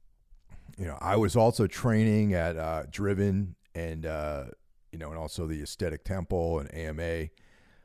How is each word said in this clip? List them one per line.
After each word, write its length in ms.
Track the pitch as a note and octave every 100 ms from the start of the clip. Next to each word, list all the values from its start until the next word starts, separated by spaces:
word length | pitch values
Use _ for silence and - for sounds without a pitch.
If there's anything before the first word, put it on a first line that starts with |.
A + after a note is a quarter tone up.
| - _ _ - - - - -
You 80 | F2
know, 120 | C#2+
I 160 | E2+ G#2
was 180 | G#2 A#2+
also 320 | A2+ - G2+
training 680 | - B2 G#2+ A2 G#2+ G#2
at, 220 | F2+ E2 E2
uh, 280 | D#2+ D#2+ C2+
Driven 680 | - G2 F#2+ G2+ F#2+ G2 E2+ _
and, 320 | E2+ E2+ D#2+ D#2
uh, 400 | D#2 D2+ D2 B1+ - _ _ _
you 80 | E2
know, 100 | D#2
and 80 | D#2+
also 280 | D#2 - D#2+
the 160 | D#2
Aesthetic 440 | D2 - F2 D2+ -
Temple 540 | F#2+ E2+ F#2 E2 E2
and 100 | C#2
A 80 | D#2+
M 220 | D#2+ D2+
A 300 | E2+ E2 D2+ - _ _ _ _